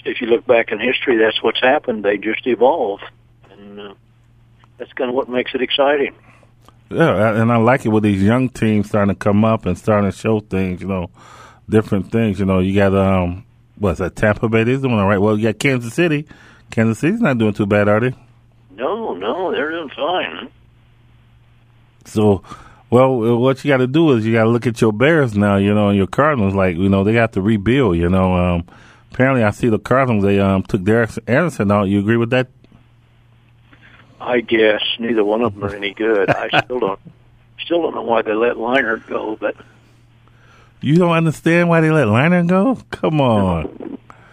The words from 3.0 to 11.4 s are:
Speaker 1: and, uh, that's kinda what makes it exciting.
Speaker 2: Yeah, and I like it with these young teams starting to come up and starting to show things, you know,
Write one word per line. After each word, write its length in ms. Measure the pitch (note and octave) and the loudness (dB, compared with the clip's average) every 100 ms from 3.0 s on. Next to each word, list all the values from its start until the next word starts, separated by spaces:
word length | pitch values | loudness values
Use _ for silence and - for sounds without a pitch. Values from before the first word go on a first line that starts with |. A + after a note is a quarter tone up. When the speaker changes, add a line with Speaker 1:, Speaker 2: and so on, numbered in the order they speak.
| - - _ _ _ | -12 -20 _ _ _
Speaker 1:
and, 280 | G3 G2+ G3+ | -20 -20 -18
uh, 140 | G3+ G3 _ _ _ _ _ _ _ _ | -20 -20 _ _ _ _ _ _ _ _
that's 140 | A#2+ | -18
kinda 200 | - B2+ | -6 -4
what 160 | B2 A#2+ | -4 -4
makes 240 | B2 - C3 | -4 -4 -4
it 60 | |
exciting. 520 | B2 - C#3 D3 C3+ - - - _ _ _ _ _ | -4 0 0 0 -2 -6 -20 -20 _ _ _ _ _
Speaker 2:
Yeah, 520 | - D#3+ F#2+ A2 G#2+ | 0 2 2 2 2
and 80 | A2+ | 2
I 60 | A#2 | 2
like 280 | A2+ C3+ A#2+ | 2 2 2
it 40 | |
with 140 | G#2+ | 2
these 180 | G#2+ G2 | 2 2
young 280 | G2 A#2+ B2+ | 2 2 0
teams 380 | - A2+ G#2+ G2+ | -2 0 0 0
starting 240 | A2 G2+ F#2 | 0 0 0
to 40 | |
come 260 | G#2+ G2+ A2 | 0 2 2
up 200 | A2 F#2 | 0 -2
and 120 | F2+ | -4
starting 340 | - G#2+ G2+ | 0 0 0
to 60 | - | -4
show 220 | - A2 | -2 -2
things, 400 | G#2 F#2+ F#2+ F2+ | -2 -4 -4 -6
you 60 | F2+ | -6
know, 240 | F#2+ F2 - - - | -6 -6 -12 -20 -20